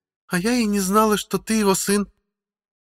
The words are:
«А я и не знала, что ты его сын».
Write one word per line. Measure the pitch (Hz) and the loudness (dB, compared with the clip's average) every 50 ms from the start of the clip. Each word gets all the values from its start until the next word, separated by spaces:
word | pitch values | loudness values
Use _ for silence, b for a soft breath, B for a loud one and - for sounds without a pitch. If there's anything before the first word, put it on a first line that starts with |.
| _ _ _ _ _ | _ _ _ _ _
«А | - - | -6 -6
я | 175 175 233 247 | -2 -2 0 0
и | 247 226 | 0 0
не | 208 202 202 | 0 0 -2
знала, | 190 185 196 214 220 220 208 | -2 0 2 2 2 2 2
что | 185 - - - 185 | -2 -2 -4 -6 -6
ты | - - 220 | -4 -2 -2
его | 220 208 196 185 | 0 2 2 0
сын». | - - - 202 208 196 - _ _ _ _ _ _ _ _ _ _ _ _ _ _ | 0 0 0 -2 -2 -2 -4 _ _ _ _ _ _ _ _ _ _ _ _ _ _